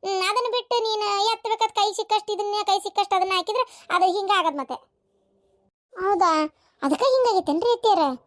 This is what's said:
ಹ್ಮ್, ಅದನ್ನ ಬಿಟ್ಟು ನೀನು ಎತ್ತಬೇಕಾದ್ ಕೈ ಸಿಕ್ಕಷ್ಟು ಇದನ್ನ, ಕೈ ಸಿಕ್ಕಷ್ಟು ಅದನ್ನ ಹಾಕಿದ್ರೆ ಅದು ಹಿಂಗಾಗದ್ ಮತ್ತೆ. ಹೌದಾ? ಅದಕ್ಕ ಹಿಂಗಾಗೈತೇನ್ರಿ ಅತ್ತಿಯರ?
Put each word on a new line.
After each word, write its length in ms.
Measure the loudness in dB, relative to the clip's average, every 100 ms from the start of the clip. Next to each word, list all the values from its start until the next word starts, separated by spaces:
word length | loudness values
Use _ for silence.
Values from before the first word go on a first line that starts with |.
| -4
ಹ್ಮ್, 160 | -2 0
ಅದನ್ನ 180 | -2 -2
ಬಿಟ್ಟು 320 | -4 -2 -2
ನೀನು 500 | -2 -4 -2 0 0
ಎತ್ತಬೇಕಾದ್ 380 | -2 -4 -2 -2
ಕೈ 220 | 0 -2
ಸಿಕ್ಕಷ್ಟು 400 | -2 -2 -2 -2
ಇದನ್ನ, 220 | -6 -4 -4 0
ಕೈ 120 | 0
ಸಿಕ್ಕಷ್ಟು 380 | -2 -4 -2 0
ಅದನ್ನ 160 | 0 -2
ಹಾಕಿದ್ರೆ 500 | -2 -2 -4 -6 -4
ಅದು 260 | 0 2 0
ಹಿಂಗಾಗದ್ 400 | 0 0 0 -2
ಮತ್ತೆ. 180 | -8 -10 _ _ _ _ _ _ _ _ _ _ _
ಹೌದಾ? 380 | -4 0 2 2 2 0 _ _ _
ಅದಕ್ಕ 200 | -2 2
ಹಿಂಗಾಗೈತೇನ್ರಿ 720 | 2 4 4 2 0 0 2
ಅತ್ತಿಯರ? 300 | 2 4 4 2 -2